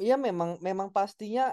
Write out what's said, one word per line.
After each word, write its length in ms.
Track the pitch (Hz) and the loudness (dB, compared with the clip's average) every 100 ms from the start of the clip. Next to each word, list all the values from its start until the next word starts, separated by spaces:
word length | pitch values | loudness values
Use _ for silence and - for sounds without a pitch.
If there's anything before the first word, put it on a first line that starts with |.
ya 160 | 202 262 | 2 2
memang, 400 | 262 175 170 175 | 2 0 -2 -2
memang 240 | 180 190 196 | -4 -2 -2
pastinya 640 | 196 202 - 208 226 262 | 0 -2 -2 -6 0 0